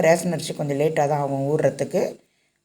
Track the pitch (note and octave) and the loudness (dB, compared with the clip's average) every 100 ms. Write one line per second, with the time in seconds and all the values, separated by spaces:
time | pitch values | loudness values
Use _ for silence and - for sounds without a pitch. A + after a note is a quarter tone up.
0 | D#3+ F3 F3+ D#3+ - - D3 C#3 D#3 D#3+ | 4 4 2 -4 -6 -6 -4 0 0 2
1 | C#3+ D3 C#3 C#3 C#3 D3+ C3+ - - F3+ | 0 0 -2 -2 0 2 0 0 -4 -2
2 | - - _ _ _ _ | -4 -6 _ _ _ _